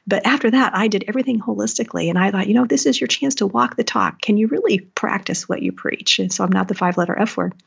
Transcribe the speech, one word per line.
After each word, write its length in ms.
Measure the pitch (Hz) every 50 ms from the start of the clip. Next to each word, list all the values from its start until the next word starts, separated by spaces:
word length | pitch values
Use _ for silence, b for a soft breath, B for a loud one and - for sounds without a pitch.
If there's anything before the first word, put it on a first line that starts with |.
| B -
But 180 | 202 190 -
after 240 | 233 285 285 - 226
that, 240 | 233 269 254 - -
I 140 | 185 220 220
did 160 | 208 196 -
everything 320 | 214 220 262 262 269 240 214
holistically. 720 | - 233 208 202 214 220 - - 226 - - 170 165 170
And 100 | 170 180
I 140 | 190 202
thought, 160 | 196 190 196 202
"You 60 | 220
know, 120 | 247 254
this 180 | 226 285 269 -
is 160 | 277 247 -
your 60 | -
chance 300 | 233 - - 277 277 262
to 100 | - 208
walk 300 | 196 - 117 123 247 -
the 80 | - 226
talk. 380 | - - - 95 82 - -
Can 160 | - 226 208 214
you 100 | 220 226
really 320 | 285 - 466 370 208 185
practice 680 | 190 - - - - - - 190 - - 180 - - -
what 140 | - -
you 80 | - -
preach?" 480 | - 185 - - - - 190 - - -
And 140 | 190 185
so 100 | - -
I'm 80 | 190 180
not 160 | 185 190 190
the 80 | 185 190
five-letter 420 | - 180 180 180 180 175 175 -
F 200 | - 214 220 -
word, 180 | 190 170 180 - _ _